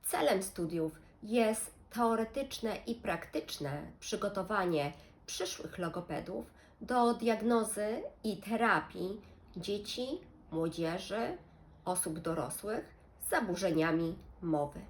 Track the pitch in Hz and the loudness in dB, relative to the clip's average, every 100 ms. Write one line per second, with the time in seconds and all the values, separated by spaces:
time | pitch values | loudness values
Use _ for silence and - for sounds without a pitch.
0 | - - 294 196 190 - 170 170 160 - | 0 2 4 4 2 -2 -2 2 0 -2
1 | - - 208 240 220 220 - - - 220 | -20 -16 0 4 4 2 -4 -10 -12 0
2 | 233 226 220 - 269 - 220 208 - 233 | 2 4 0 -2 -6 -4 -4 -4 -4 -6
3 | - 165 - 302 - - 143 143 147 - | -2 -4 -2 -6 -4 -6 -4 -4 -8 -12
4 | - 208 202 196 185 208 180 160 147 - | -6 -2 -2 -2 0 0 2 2 0 -4
5 | - - - - 370 - 165 - 175 175 | -18 -20 -10 -4 -4 -4 -10 -6 -4 -4
6 | 175 151 - 208 233 - - - - 247 | -6 -6 -4 -8 -8 -16 -20 -16 0 6
7 | 240 233 233 214 214 233 214 - 208 240 | 6 6 2 4 4 4 4 0 -2 -2
8 | 466 - 214 185 - 220 233 175 - 185 | -6 -6 -4 -4 -2 2 6 4 2 -4
9 | 180 214 - - - - 170 202 208 - | -4 -4 -12 -20 -14 -8 -4 -4 -4 -6
10 | 254 330 - - - 165 165 160 165 175 | -4 -6 -8 -20 -8 -2 -2 0 -2 -2
11 | - 208 240 349 - - - - - 180 | -4 -2 -2 -4 -12 -20 -20 -10 -4 -2
12 | 185 156 165 160 131 - 202 220 - - | -2 -4 -2 -2 -2 -4 -4 -4 -6 -18
13 | - - - 339 220 175 190 160 160 165 | -20 -12 0 0 2 2 2 4 4 4
14 | 165 190 - - 170 156 147 - 190 | 0 -4 -12 -8 0 2 0 -4 -14